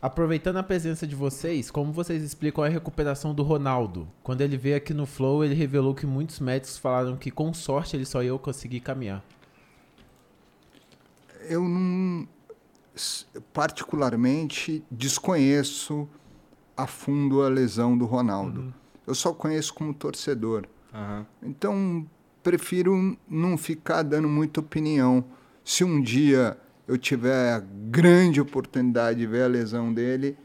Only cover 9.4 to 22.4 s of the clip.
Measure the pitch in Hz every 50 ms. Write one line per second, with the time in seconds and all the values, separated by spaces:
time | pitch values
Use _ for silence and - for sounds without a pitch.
9.4 | - _ _ _ _ _ _ _ _ _ _ _ - _ _ _ _ _ _ _
10.4 | _ _ _ _ _ _ _ - _ _ - _ _ _ _ _ _ _ - -
11.4 | - 160 165 170 180 180 175 180 185 185 180 185 185 185 180 170 - - _ _
12.4 | _ _ - _ _ _ _ _ _ _ _ - - - - - - _ _ -
13.4 | 120 _ _ - 147 151 - - - - - 151 143 131 120 117 120 127 135 156
14.4 | 160 147 - - - - 160 156 151 - 131 113 123 139 - - - - 185 165
15.4 | 135 135 139 147 139 139 - - - - 151 147 147 147 - - _ - - -
16.4 | - _ _ _ _ _ _ - 131 - - - - - 143 143 143 139 131 135
17.4 | 139 135 131 135 131 117 95 110 120 120 123 120 123 113 117 123 123 113 101 98
18.4 | 98 92 113 120 131 127 127 - _ _ _ - _ - 131 127 - 180 165 -
19.4 | - 156 156 156 151 - - - 156 151 139 - - 143 143 - - - 143 117
20.4 | 107 110 113 110 98 - - - _ _ - 110 104 101 104 104 107 - _ _
21.4 | - - 143 151 - 202 208 196 196 185 175 170 156 156 _ _ _ _ _ _